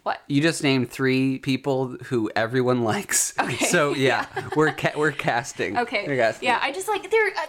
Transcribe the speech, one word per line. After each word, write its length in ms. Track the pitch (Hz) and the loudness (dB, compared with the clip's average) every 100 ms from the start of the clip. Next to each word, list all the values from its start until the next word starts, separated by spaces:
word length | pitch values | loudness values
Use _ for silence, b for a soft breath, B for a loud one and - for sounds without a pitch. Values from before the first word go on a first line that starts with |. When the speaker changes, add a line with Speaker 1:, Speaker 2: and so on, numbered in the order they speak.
Speaker 1:
What? 180 | - - - | -6 -6 -2
Speaker 2:
You 140 | 143 | 2
just 220 | 160 143 | 2 2
named 260 | 143 135 120 | 2 2 0
three 460 | - 131 131 135 131 | 0 2 2 2 0
people 560 | - 131 143 131 131 127 123 | -2 -2 0 -2 -2 -6 -4
who 240 | 123 107 - | -2 0 0
everyone 480 | 113 127 127 127 | 0 2 2 2
likes. 500 | 113 104 95 - - - | 2 -2 -2 -2 -2 -2
Speaker 1:
Okay. 260 | - 123 277 | -4 -2 0
Speaker 2:
So, 260 | 175 147 | 2 2
yeah, 320 | 139 131 117 - - | 2 2 2 -2 -8
Speaker 1:
<laughs> 140 | - 151 | -4 2
Speaker 2:
we're 160 | 156 | 2
ca-, 200 | 147 160 143 | 2 -2 0
we're 140 | 151 | -2
casting. 640 | 139 151 120 131 - 95 156 | 0 -2 -2 -2 -4 -2 -2
Speaker 1:
Okay. 260 | 240 214 170 | -2 -2 -2
Speaker 2:
We're 100 | 135 | 2
casting. 300 | 113 120 247 | 2 2 0
Speaker 1:
Yeah, 100 | 233 | 0
I 120 | 277 | 0
just, 160 | 359 403 | -4 -4
like, 200 | 403 370 | -4 0
there, 180 | 440 415 | 2 2
uh, 180 | - | -2